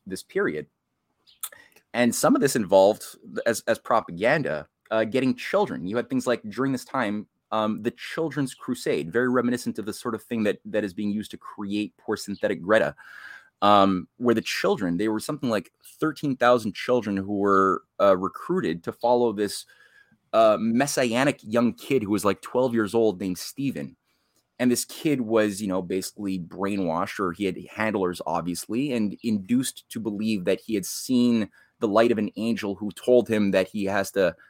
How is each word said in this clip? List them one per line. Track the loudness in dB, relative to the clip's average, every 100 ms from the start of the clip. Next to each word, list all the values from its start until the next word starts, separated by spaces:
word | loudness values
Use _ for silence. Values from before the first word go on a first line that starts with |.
| -12
this | -12
period. | -6 -4 -2 -4 -10 _ _ _ _ _ _ _ -16 -16 -20 _ _
And | 0 0
some | 4 2
of | 4
this | 2 0
involved, | 4 8 8 4 -4 -18 -14 -4 -2
as, | 0 0
as | -2
propaganda, | 0 0 0 -2 0 2 -2 -6 -10 _ -4
uh, | -2
getting | 0 0 0
children. | -2 -2 -2 0 -4 -4
You | -4
had | -2
things | -2 0
like, | -2 -4
during | -4 -2
this | -4
time, | -4 -4 -2 -4 -8 _ -6
um, | -2 -2 -2
the | -4
Children's | -4 -8 -6 -4 -2 -4
Crusade, | -6 -8 -4 -2 -2 0
very | 0 2
reminiscent | 2 2 0 -4 -6
of |
the | -6
sort | -6 -6
of | -6
thing | -4 -2
that, | 0 -2
that | -4 -4
is | -4
being | -4 -4
used | -4 -6
to | -12
create | -16 -10 -6 -4 -4 _
poor | -6 -4
synthetic | -6 -4 -2 -2
Greta, | 4 4 4 -4 -18 -20 -20 -20 _ 2
um, | 6 8 6 2 -4 -2
where | 2
the | 2
children, | 0 -2 0 0 0 0
they | 0
were | -2
something | -4 -6 -2
like | -2 -4 _ -18 -4
thirteen | -4 -2 -4 2
thousand | 4 4 2
children | -6 -2 0 0 -4
who | -2 0
were, | 4 4 4 2 _ 2
uh, | 4 4
recruited | 0 -6 -4 -2 -2 -4
to | -6
follow | -4 0 2 2
this, | 0 -4 -4 -14 _ _ _ _ _ _
uh, | 4 6 4
messianic | 2 2 0 0 0 2 2 0
young | -2 0 0
kid | -2 -2 0
who | 0
was, | 0
like, | 0 -2
twelve | -2 0 0
years | 0 0
old | 2 2 0
named | -4 -6
Stephen. | -8 -6 -6 -6 -10 -14 _ _ _ _ _ -2
And | 0
this | 0
kid | -4 -4 -2 0
was, | 2 2 2 0
you | -2
know, | -2
basically | -2 -4 -6 -6 -6 -4
brainwashed, | -6 -6 -4 -2 -2 -2 -4 -4
or | -4
he | -2
had | -4 -4 -10
handlers, | -4 -2 0 -2 -4 -4
obviously, | -4 -4 -6 -6 -4 -2
and | -2 -2 -4
induced | -4 -2 0 0 -2 -8 -12
to | -8
believe | -6 -4 -2 -2
that | -2 -2
he | -2
had | -4 -4
seen | -8 -2 2 2 2 -2 _ _ -6
the | 2
light | 4 4
of | 2
an | -2 -4
angel | -4 -4 -4 -6
who | -8
told | -4 4 4 4
him | 2 2
that | 2 0
he | -2 -2
has | -2 -2
to, | 0 0 -2